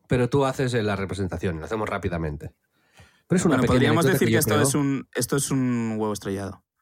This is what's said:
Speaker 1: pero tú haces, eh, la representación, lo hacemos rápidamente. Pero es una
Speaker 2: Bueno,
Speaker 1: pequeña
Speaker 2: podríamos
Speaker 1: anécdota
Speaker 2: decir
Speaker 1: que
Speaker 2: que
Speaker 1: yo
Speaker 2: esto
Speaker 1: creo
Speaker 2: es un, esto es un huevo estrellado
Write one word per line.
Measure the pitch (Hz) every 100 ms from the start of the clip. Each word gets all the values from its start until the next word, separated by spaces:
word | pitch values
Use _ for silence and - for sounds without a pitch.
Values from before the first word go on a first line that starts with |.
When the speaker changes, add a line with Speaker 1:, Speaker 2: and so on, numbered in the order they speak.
| -
Speaker 1:
pero | 123 120
tú | 143 131
haces, | 131 131
eh, | 120
la | 104 98
representación, | 92 87 92 85 98 80
lo | 76
hacemos | 110 104
rápidamente. | 101 95 85 78 73 - _ _ _ _ _ - _ -
Pero | 180
es |
una | 180 131
Speaker 2:
Bueno, |
Speaker 1:
pequeña | 180 247 143
Speaker 2:
podríamos | - -
Speaker 1:
anécdota |
Speaker 2:
decir | - -
Speaker 1:
que |
Speaker 2:
que |
Speaker 1:
yo | 113
Speaker 2:
esto | -
Speaker 1:
creo | - 139
Speaker 2:
es |
un, | 143 139 135 -
esto | 123 120 143
es | -
un | 135 127 120 113 110
huevo | 107
estrellado | 104 104 98 98 - _ _